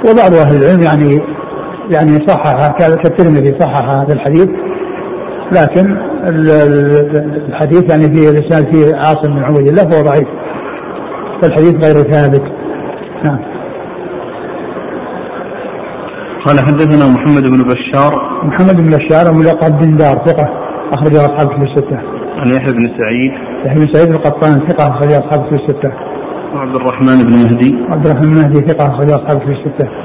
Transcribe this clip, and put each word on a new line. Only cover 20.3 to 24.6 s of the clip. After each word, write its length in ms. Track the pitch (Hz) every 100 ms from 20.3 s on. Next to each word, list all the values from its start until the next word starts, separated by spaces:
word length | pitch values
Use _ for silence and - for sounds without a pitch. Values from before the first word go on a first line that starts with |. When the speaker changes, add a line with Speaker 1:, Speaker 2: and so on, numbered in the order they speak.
| 160 147 - - - -
Speaker 1:
أخرجه 240 | 120 151 147
أصحاب 340 | 143 - 143
الكتب 120 | 143
الستة. 340 | 135 147 - 120 - - - -
Speaker 2:
عن 100 | 127
يحيى 260 | 131 135
بن 160 | 120 120 120
سعيد. 320 | 110 120 131 - - -
Speaker 1:
يحيى 200 | 135 151
بن 80 | 151
سعيد 180 | 156 170
القطان، 560 | 156 151 - 156 143